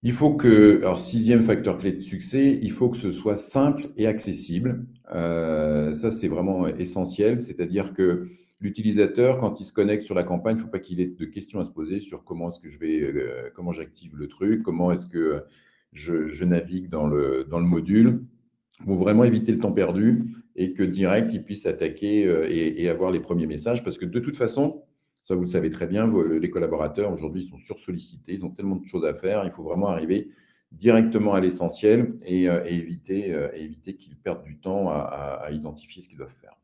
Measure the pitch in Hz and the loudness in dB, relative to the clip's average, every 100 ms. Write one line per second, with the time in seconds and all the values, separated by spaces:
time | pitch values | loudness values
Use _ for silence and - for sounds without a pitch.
0 | 120 120 147 147 123 107 104 98 92 87 | -2 2 4 6 8 10 10 10 4 -2
1 | - 117 113 117 113 95 104 87 98 92 | -2 0 6 6 6 2 0 -2 -4 -4
2 | - 92 - 135 139 135 107 - 127 - | -8 -10 -4 2 4 4 -2 0 0 0
3 | 98 - 107 104 - 139 143 143 - - | -6 -4 -2 -2 -2 2 2 0 -6 -2
4 | 110 110 - 87 - 85 127 127 - - | -2 -2 -4 -8 -4 -2 -2 -4 -8 -16
5 | - 85 85 82 82 78 76 76 76 76 | -10 -6 -2 -2 -2 0 0 0 0 -2
6 | - - 90 80 92 95 87 - 87 - | -4 -2 -4 -2 -2 0 -2 -2 -6 -4
7 | 90 - 104 123 120 - 87 95 92 - | -6 0 0 0 -4 -6 -4 -2 -4 0
8 | 92 87 - - _ _ 101 101 110 104 | 2 2 -4 -16 _ _ -8 -2 0 4
9 | 101 - 123 127 113 - 98 - 101 104 | 4 4 2 4 -2 -4 -8 0 2 2
10 | - 92 87 87 113 113 - 98 - 90 | -2 -4 -2 -2 0 -2 -4 -8 -8 -4
11 | 90 - 78 101 - 85 - - 78 98 | -4 -4 -12 -10 -10 -8 -8 -8 -6 -6
12 | 101 87 _ 85 85 87 78 73 80 78 | -8 -18 _ -8 -8 -10 -18 -10 -4 -2
13 | 69 69 62 62 62 - 87 82 78 _ | -2 -4 -6 -8 -12 -12 -10 -8 -10 _
14 | 85 76 71 - 98 110 - 85 90 87 | -20 -14 -14 -4 0 0 -2 0 0 0
15 | - 85 80 73 - _ _ _ _ - | -4 -2 -2 -2 -8 _ _ _ _ -18
16 | 78 82 78 76 90 87 82 92 90 80 | -4 -4 -4 -2 0 0 0 -8 -6 -4
17 | 76 73 69 65 67 85 87 85 82 104 | 0 0 0 -2 -4 -2 2 0 2 6
18 | 113 120 - _ _ _ _ _ - 95 | 6 4 -4 _ _ _ _ _ -2 2
19 | 92 104 123 110 - 110 104 104 87 90 | 4 6 6 4 2 0 0 0 0 2
20 | 110 113 - - - - 92 92 92 90 | 2 2 0 -8 -18 -6 -4 -2 -2 0
21 | 92 101 - 104 - 98 92 78 80 - | 2 2 2 -4 -8 -6 -4 -2 -4 -4
22 | 104 107 98 82 80 82 80 78 87 80 | 0 2 2 2 0 0 -2 0 -2 0
23 | 92 90 - 85 80 76 113 120 - 87 | 0 -2 -2 -2 -2 -4 -2 -2 -4 -8
24 | 87 120 120 143 117 131 147 - - _ | -4 -4 -4 -2 -2 0 -2 -2 -18 _
25 | _ _ _ 90 87 90 80 78 85 98 | _ _ _ -2 0 0 -2 -4 -4 0
26 | 113 101 82 80 85 87 82 78 78 85 | 2 2 2 0 -2 -2 -2 -2 -4 -2
27 | 104 82 76 90 90 - - 104 - 87 | -4 -4 -6 -8 -10 -14 -16 -16 -10 -10
28 | - - - 92 92 - 98 92 90 90 | -10 -20 -12 -10 -10 -8 -6 -6 -4 -2
29 | 78 80 92 104 95 85 78 87 101 85 | -2 -2 -2 -2 -4 -8 -6 -2 -2 -2
30 | 80 98 - - _ _ _ 80 107 113 | 0 -2 -2 -16 _ _ _ 0 4 6
31 | 113 110 104 98 92 90 85 - 107 117 | 6 2 2 2 2 0 -4 2 4 6
32 | 120 - 90 92 90 85 85 87 82 87 | 4 -4 -2 2 4 2 0 -4 -6 -12
33 | - 95 101 80 71 80 78 78 90 98 | -6 -4 -2 -4 -4 -8 -14 -14 -16 -16
34 | - 73 101 82 76 76 92 98 95 73 | -18 -12 -8 -8 -10 -12 -6 -4 -2 -2
35 | - 71 71 69 76 76 78 76 - - | -6 -8 -8 -8 -8 -8 -10 -14 -20 -20
36 | - 71 65 - 50 _ | -20 -18 -18 -18 -20 _